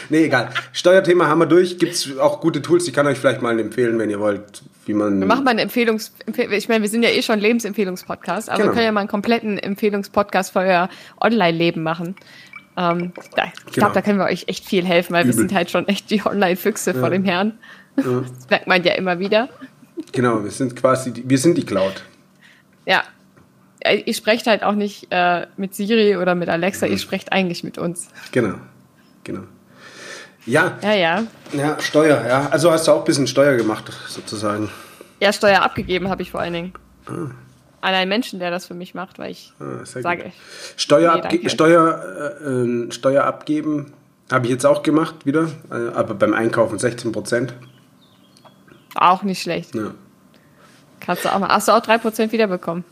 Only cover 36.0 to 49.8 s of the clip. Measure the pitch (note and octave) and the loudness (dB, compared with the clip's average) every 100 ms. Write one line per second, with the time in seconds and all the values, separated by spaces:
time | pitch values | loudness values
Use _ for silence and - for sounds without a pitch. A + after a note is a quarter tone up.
36 | F#3+ F3+ F3+ - E3+ E3+ F3+ - _ _ | -2 -6 -6 -6 -6 -6 -8 -14 _ _
37 | - - D#3 B2+ - - _ _ F#3 F#3+ | -12 -10 -10 -12 -20 -20 _ _ -2 0
38 | F#3 G#3 C4 F#3+ F3 F3 - F3 F3+ F3+ | 0 -2 -4 -6 -6 -6 -8 -14 -12 -12
39 | F#3+ - - F3+ - - D3 B1+ - C3 | -12 -12 -14 -14 -18 -14 -12 -12 -12 -8
40 | B2+ F3 - - - - - - - D3+ | -4 -6 -8 -18 -20 -18 -14 -8 2 4
41 | E3 E3 F3+ - - A#2 D#3+ E3+ E3 D#3 | 6 2 0 -2 0 4 6 6 6 2
42 | - F#3 D3 - D3 B2+ A#2+ A#2+ A#2 - | -6 -8 -10 -8 -6 -4 -2 -4 -6 -2
43 | C3+ C#3 C3+ C3+ - D3+ D3+ D3+ C#3 - | 0 2 2 -2 -4 -4 -2 -4 -6 -18
44 | _ _ - C3 A#2+ B2+ C#3 D3 D#3 D3+ | _ _ -2 0 0 2 4 2 2 2
45 | D#3+ - C#3 D3+ D#3+ D3 - B2 A#2 A#2+ | 0 -4 -2 0 0 -6 -10 -8 -4 -2
46 | A2 G2+ G#2+ A2 A2+ A#2+ G#2 G#2 B2 A#2 | -2 0 2 2 0 2 0 0 -2 -2
47 | A#2 G#2 G2 A#2+ B2 - - - _ _ | -6 -6 -2 -2 -2 -8 -20 -20 _ _
48 | _ _ _ _ - _ _ - - - | _ _ _ _ -20 _ _ -20 -8 2
49 | E3+ F#3 G3+ F3+ F3 E3+ E3+ A2 | 4 4 0 -4 -4 -6 -6 -8